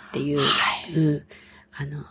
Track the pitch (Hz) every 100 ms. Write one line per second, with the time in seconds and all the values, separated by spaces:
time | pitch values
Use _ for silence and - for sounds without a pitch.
0 | - - 143 143 139 - - - - 160
1 | 156 147 - - - - - - 143 147
2 | -